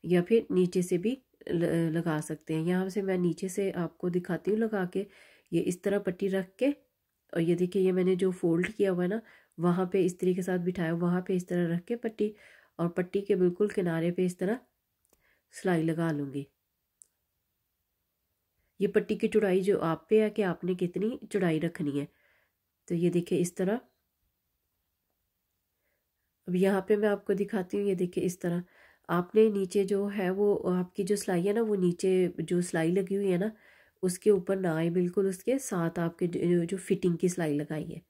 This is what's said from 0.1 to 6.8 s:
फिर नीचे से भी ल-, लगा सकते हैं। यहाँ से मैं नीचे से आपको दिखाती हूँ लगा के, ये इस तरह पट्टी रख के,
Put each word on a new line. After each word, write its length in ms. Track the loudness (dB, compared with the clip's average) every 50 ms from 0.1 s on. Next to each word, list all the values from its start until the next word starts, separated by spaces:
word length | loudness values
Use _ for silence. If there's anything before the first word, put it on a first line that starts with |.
| 2 2
फिर 240 | 4 4 2 2 2 2
नीचे 300 | 2 2 2 2 0 -2
से 160 | 0 0 -2 0
भी 200 | 0 -2 -4 -4 _ _ _ _ -8 -4
ल-, 420 | -2 0 0 0 2 0 0 0
लगा 280 | -2 -2 -2 -2 -2 -2
सकते 320 | -4 -6 -10 -10 _ -6 -4
हैं। 80 | -2
यहाँ 260 | 0 0 0 0 -2 -2
से 140 | -4 -4
मैं 140 | -2 0 0 2
नीचे 300 | 2 0 0 -2 -6 -6
से 220 | -4 -2 -4 -2
आपको 360 | -2 -4 -6 -6 -6 _ -4 -2
दिखाती 400 | -2 -2 -2 -2 -6 -2 0 0
हूँ 80 | 0 0
लगा 260 | 0 0 0 -2 -4
के, 200 | -2 -4 -6 -6 -6 -14 -20 -20 -20 -20 _ _ _
ये 80 | -2 -2
इस 200 | 0 -2 -4 -2
तरह 160 | -2 -2 0 0
पट्टी 280 | -2 -4 -4 -2 -2 -2
रख 200 | -2 -2 -4 -6 _ 0
के, 120 | 0 0 0 -2